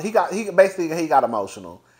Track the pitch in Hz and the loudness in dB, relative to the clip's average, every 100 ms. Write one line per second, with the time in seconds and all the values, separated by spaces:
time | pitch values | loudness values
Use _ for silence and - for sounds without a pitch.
0 | 190 220 175 190 208 180 196 190 165 160 | -2 0 0 -2 -4 4 4 4 -4 -2
1 | 160 143 117 113 95 - 90 87 _ _ | 2 2 2 -2 -6 -10 -16 -18 _ _